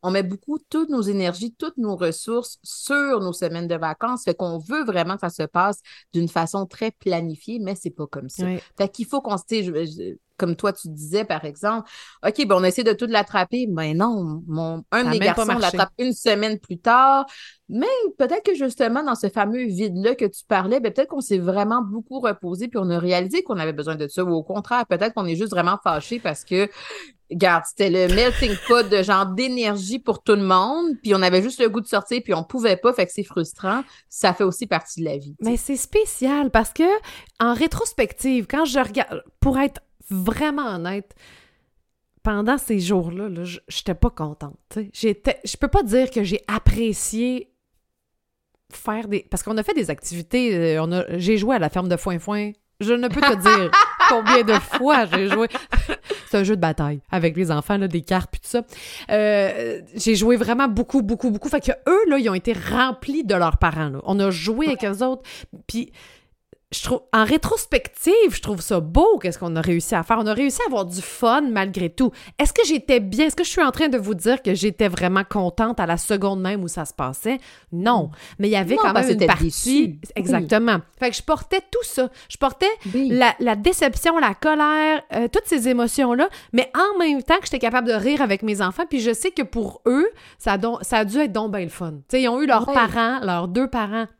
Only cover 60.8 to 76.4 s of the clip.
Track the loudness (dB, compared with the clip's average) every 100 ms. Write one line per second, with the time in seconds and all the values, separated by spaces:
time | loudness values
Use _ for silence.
60.8 | 0 0 0 -2 -2 -2 -2 -2 0 -2
61.8 | 2 4 4 4 2 0 -2 -4 -2 0
62.8 | 0 0 -6 -4 0 2 4 4 2 0
63.8 | -4 -6 -2 0 0 0 -4 -2 0 0
64.8 | -2 -2 -2 -2 -8 -20 -18 -20 -10 -8
65.8 | -8 -14 -20 -20 _ _ _ -20 _ -10
66.8 | -4 -4 0 2 4 2 2 -4 0 -2
67.8 | -2 -4 2 6 4 2 -6 -6 -2 -2
68.8 | 2 4 6 4 0 -6 -4 -2 0 0
69.8 | 0 -4 0 0 0 0 0 0 -2 -2
70.8 | -4 -6 -10 0 2 4 2 -2 -2 -2
71.8 | -4 0 -2 -2 -20 0 0 4 2 2
72.8 | 2 2 2 2 0 2 -2 2 0 2
73.8 | 0 0 -2 -2 0 0 0 0 0 2
74.8 | 0 2 0 0 0 -2 -2 0 -2 0
75.8 | -2 -2 0 0 0 -2